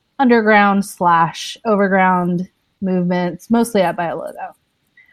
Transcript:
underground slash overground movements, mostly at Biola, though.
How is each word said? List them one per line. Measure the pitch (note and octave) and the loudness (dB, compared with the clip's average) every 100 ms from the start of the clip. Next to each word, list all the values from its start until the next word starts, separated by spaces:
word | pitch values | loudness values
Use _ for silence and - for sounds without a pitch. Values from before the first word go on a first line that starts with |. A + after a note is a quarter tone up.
| _ - | _ -2
underground | C4 A#3 G#3+ G#3 G#3 G3 G3 | 2 4 4 4 4 2 -2
slash | - F3 E3+ E3 - - - A#3 | -2 0 2 0 -4 -14 -10 -2
overground | G3+ G3+ F#3+ F#3 F3+ F3 F3 F#3 _ _ _ | 0 2 2 2 2 0 -4 -6 _ _ _
movements, | F#3+ F#3 F3 F3+ F3+ E3 - | -4 -2 -2 -2 -4 -8 -2
mostly | A#3 A#3 G#3 | 0 0 0
at | F3 | -2
Biola, | E3+ E3+ C3 - | -2 -6 -6 -10
though. | - F#3 - _ _ _ _ _ | -14 -18 -18 _ _ _ _ _